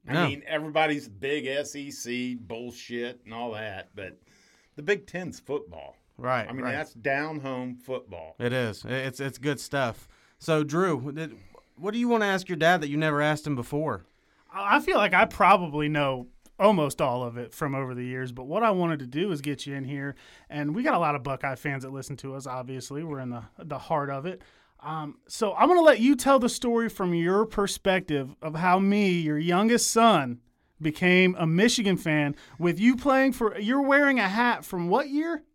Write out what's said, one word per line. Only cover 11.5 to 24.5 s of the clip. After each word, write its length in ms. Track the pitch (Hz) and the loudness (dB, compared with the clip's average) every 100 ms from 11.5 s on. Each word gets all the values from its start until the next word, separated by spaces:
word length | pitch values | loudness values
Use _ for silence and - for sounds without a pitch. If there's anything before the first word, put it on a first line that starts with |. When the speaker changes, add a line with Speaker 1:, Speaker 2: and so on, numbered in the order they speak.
| - _ - | -20 _ -10
Speaker 2:
what 160 | 180 | -6
do 40 | 226 | -2
you 100 | 240 | 2
wanna 160 | 233 202 | 2 2
ask 240 | 190 185 | 0 -2
your 80 | 170 | 2
dad 240 | 160 175 | 4 4
that 80 | 151 | 2
you 80 | 147 | 0
never 240 | 156 147 | 0 2
asked 260 | 151 151 151 | 2 0 -2
him 80 | 135 | -6
before? 480 | 117 147 156 98 - _ _ _ _ | -4 -4 -4 -6 -10 _ _ _ _
Speaker 3:
I 280 | 196 202 269 | -6 2 2
feel 160 | 302 320 | 4 2
like 160 | 202 | 4
I 100 | 180 | 6
probably 640 | 220 - 180 196 175 147 151 | 4 6 6 6 4 -2 0
know 400 | 151 143 127 123 - _ - | 0 0 -2 -8 -20 _ 2
almost 420 | 202 190 147 - | 4 4 2 0
all 220 | 143 123 | 0 0
of 140 | 120 120 | -4 -8
it 160 | 117 | -12
from 200 | - 151 | -6 -4
over 220 | 135 131 123 | -4 -4 -6
the 80 | |
years, 300 | 123 127 131 | -6 -6 -8
but 140 | 123 127 | -10 -6
what 160 | 185 | 0
I 80 | 226 | 2
wanted 280 | 185 170 151 | 2 0 -2
to 80 | 127 | -4
do 240 | 143 202 | -4 -2
is 80 | 151 | -2
get 260 | 143 139 139 | -4 -6 -8
you 100 | 139 | -8
in 100 | 131 | -8
here, 300 | 143 139 135 - - _ | -8 -8 -10 -20 -20 _
and 260 | 147 147 170 | -6 -4 -2
we 80 | |
got 100 | 254 | 0
a 60 | 175 | 0
lot 160 | 160 143 | 0 -2
of 80 | |
Buckeye 320 | 127 131 139 127 | -4 -6 -6 -6
fans 280 | 147 135 | -6 -6
that 100 | 131 | -8
listen 240 | 135 131 135 | -12 -10 -12
to 180 | 135 135 | -10 -12
us, 100 | 131 | -10
obviously. 560 | 127 123 131 120 143 | -10 -8 -12 -10 -10
We're 180 | 165 143 | -8 -8
in 80 | 127 | -8
the, 140 | 120 107 - | -10 -14 -18
the 200 | 160 135 | -12 -12
heart 300 | - 156 143 | -2 -2 -2
of 160 | 135 160 | -6 -8
it. 160 | 185 - | -12 -18